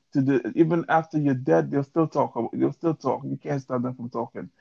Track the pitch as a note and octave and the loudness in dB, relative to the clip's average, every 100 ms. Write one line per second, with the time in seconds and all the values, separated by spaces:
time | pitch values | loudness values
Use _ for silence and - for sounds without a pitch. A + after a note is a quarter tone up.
0 | _ D3 C3+ C#3 - - E3 E3+ - D#3+ | _ 0 2 2 0 2 2 2 2 0
1 | D#3+ D3+ C#3+ C3 C3+ E3 D3 C#3+ C#3 E3+ | 0 -2 0 0 2 2 2 -2 -2 0
2 | D#3 D3 C3 - A#2 B2 C#3 D3 E3 D#3 | 0 0 -2 -2 -4 0 -2 0 -4 -2
3 | C3+ A2+ C3+ C#3 D#3 C#3+ C3 B2+ B2+ B2+ | -2 -2 -4 -8 -4 -6 -4 -4 -4 -6
4 | A#2+ A#2 A#2 - F#2 _ | -8 -6 -6 -8 -14 _